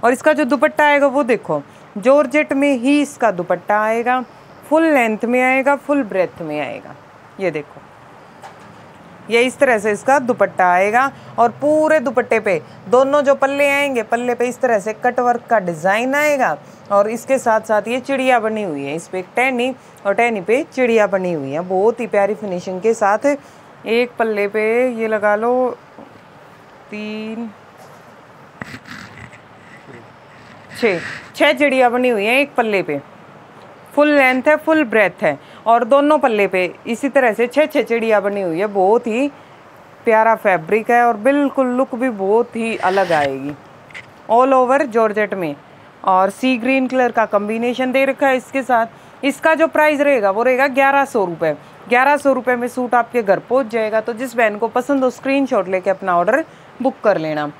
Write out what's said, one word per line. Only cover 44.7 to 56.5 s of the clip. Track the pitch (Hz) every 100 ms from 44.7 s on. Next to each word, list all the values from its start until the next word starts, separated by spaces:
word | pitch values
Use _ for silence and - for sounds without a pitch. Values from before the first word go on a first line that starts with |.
| 277
जॉर्जेट | 294 220 220 208 208
में। | 196 165 143 - - - -
और | - 185 196
sea | - 254 254
green | 233 269 254
color | 254 247
का | 233 214
combination | 208 208 226 240 247 254
दे | 262
रखा | 269 262 277
है | 262
इसके | - 269
साथ। | 262 240 226 - - -
इसका | 277 269 320
जो | 311 320
price | 320 302 285
रहेगा | 285 269 202
वो | 196
रहेगा | 233 254 277
ग्यारह | 254 269 277
सौ | 269 233
रुपये। | 180 165 165 147 - - -
ग्यारह | 240 269 294
सौ | 277
रुपये | 262 247 247
में | 240
suit | 247 247
आपके | 240 233 240
घर | 202 175
पहुंच | - 254 240
जाएगा। | 226 220 220
तो | 220
जिस | 220 262 240
बहन | 220 208
को | 226
पसंद | 254 254 277
हो | 254
screenshot | - 262 277 269 226 185
लेके | 190 190
अपना | 185 190 175
order | 175 262 -